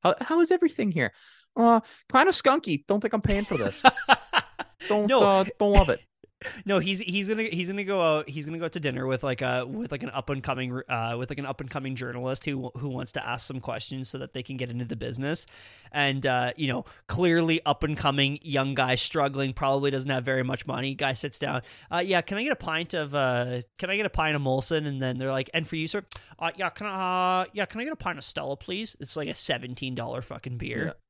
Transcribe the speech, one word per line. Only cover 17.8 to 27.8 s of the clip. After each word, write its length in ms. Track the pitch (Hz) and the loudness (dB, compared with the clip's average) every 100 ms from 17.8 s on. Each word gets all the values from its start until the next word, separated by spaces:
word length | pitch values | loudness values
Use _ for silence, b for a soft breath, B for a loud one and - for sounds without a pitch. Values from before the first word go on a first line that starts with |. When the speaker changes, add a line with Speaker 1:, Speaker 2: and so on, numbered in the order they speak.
Speaker 2:
and 120 | 156 151 | 0 2
coming 440 | 147 139 139 147 | 2 4 2 2
young 320 | 165 139 135 | -2 0 0
guy 220 | 135 127 127 | 2 2 2
struggling, 580 | - 160 143 135 135 | 2 2 0 0 -4
probably 380 | 127 139 139 143 | 0 0 2 2
doesn't 180 | 135 131 | 0 -2
have 160 | 131 123 | -2 0
very 160 | 131 | 0
much 240 | 127 131 - | 0 -4 -6
money. 300 | 135 135 135 | -4 -4 -2
Guy 180 | 139 | -2
sits 240 | 123 147 - | 0 -4 -4
down. 240 | 139 139 B B B | -2 -2 B B B
"Uh, 80 | 170 | -2
yeah, 180 | 180 185 | 4 2
can 180 | 160 196 | 2 -4
I 40 | |
get 100 | 262 | -2
a 20 | 285 | -2
pint 400 | - 160 170 175 | -2 -4 -2 -4
of, 180 | 147 | -2
uh, 480 | 143 131 123 123 123 120 _ | 0 2 2 0 -4 -8 _
can 140 | 180 | -4
I 40 | 202 | -2
get 120 | 202 | 0
a 20 | |
pint 260 | - 156 151 | 0 2 2
of 60 | |
Molson?" 460 | 135 131 127 160 151 | 2 2 2 0 0
And 120 | 139 | -2
then 200 | 131 127 | -2 -2
they're 120 | 131 | -2
like, 200 | 135 127 | -2 -2
"And 140 | 165 156 | -4 -4
for 80 | 165 | -4
you, 120 | 156 | -4
sir?" 140 | 208 190 B B B | -6 -8 B B B
"Uh, 100 | 165 185 | -6 -2
yeah, 160 | 185 | -6
can 160 | - 208 | -4 -8
I, 540 | 190 185 185 185 185 | -4 -2 2 2 2
uh, 40 | 185 | 0
yeah, 120 | 202 190 | -4 -4
can 160 | 220 | -4